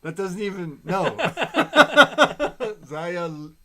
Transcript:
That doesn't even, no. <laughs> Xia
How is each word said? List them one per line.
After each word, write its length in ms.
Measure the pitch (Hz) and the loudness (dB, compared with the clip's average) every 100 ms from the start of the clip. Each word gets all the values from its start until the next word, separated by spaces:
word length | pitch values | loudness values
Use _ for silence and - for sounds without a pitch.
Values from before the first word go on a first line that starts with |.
That 140 | 156 | -10
doesn't 260 | 165 190 180 | -8 -6 -4
even, 380 | 202 190 170 139 | -6 -6 -10 -12
no. 200 | - 190 | -6 -2
<laughs> 1800 | 170 - - - - - - 302 - 285 - - 294 - 294 - 240 214 | -2 -2 -4 -4 -4 -2 2 4 6 8 6 6 2 2 -6 -4 -8 -8
Xia 680 | 143 151 170 175 165 151 151 156 | -12 -8 -6 -6 -6 -8 -14 _